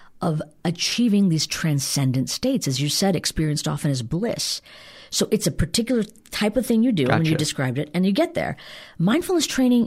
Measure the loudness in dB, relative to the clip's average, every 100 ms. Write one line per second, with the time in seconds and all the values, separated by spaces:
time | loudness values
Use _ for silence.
0 | -20 -6 -2 -2 -6 _ -6 -4 -4 0
1 | 2 4 4 2 0 -4 0 0 0 0
2 | 0 0 -2 -4 -2 -2 -2 -2 -2 0
3 | 0 0 -2 -2 -2 -2 -2 -2 -2 -2
4 | -2 -4 -4 -4 -6 -8 -10 -20 -20 -20
5 | -8 -4 0 0 0 -2 -2 0 0 0
6 | -2 -8 -12 -2 0 0 0 2 2 2
7 | 2 2 2 2 0 -2 -2 -2 -4 0
8 | 0 2 0 0 -4 -6 -12 -20 -16 -2
9 | 2 2 2 0 0 0 4 4